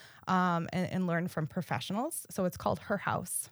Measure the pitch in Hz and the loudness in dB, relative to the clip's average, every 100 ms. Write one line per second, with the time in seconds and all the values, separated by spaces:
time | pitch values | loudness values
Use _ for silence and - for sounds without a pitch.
0 | - - - 185 180 170 165 185 180 185 | -20 -8 2 4 6 4 0 0 0 0
1 | 180 170 175 - 156 - - - - 196 | 2 2 0 0 -2 -2 -2 -2 -2 -2
2 | 294 - - - 180 - - 170 - 202 | -2 -4 -6 0 0 0 0 0 0 -2
3 | - 190 180 - - | 0 -2 -2 -4 -6